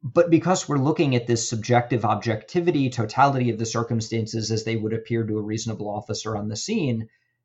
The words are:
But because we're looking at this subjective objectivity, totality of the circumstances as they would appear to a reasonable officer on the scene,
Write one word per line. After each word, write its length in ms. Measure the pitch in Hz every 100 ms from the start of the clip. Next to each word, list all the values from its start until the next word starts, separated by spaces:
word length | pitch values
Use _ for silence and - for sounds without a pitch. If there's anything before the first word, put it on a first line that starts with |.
But 280 | 143 170 170
because 380 | 165 165 185 -
we're 100 | 143
looking 360 | 131 - 151
at 120 | 127 120
this 220 | 117 -
subjective 560 | 117 104 120 120 123
objectivity, 840 | 107 104 117 107 - 180 170 151 135
totality 600 | 123 104 - 139 135 123
of 80 | 107
the 80 | 113
circumstances 840 | 117 117 113 107 113 110 113 104
as 140 | 110
they 120 | 113 110
would 160 | 107
appear 320 | 110 - 117
to 140 | 113 107
a 40 |
reasonable 460 | 107 110 113 104 104
officer 480 | 104 - 107 110 107
on 120 | 107
the 80 | -
scene, 520 | - 226 147 113 113 _ _ _